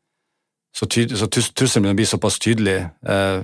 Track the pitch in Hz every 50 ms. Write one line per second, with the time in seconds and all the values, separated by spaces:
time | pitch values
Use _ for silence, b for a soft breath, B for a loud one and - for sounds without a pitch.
0 | _ _ _ _ _ _ _ _ _ _ _ _ _ _ - - - 104 - 120
1 | 117 120 131 - 110 107 - 123 117 - - - 131 127 - 117 101 98 101 98
2 | 110 - - 90 - - - - - 107 113 110 107 98 95 95 90 85 - _
3 | - - 104 98 98 95 98 95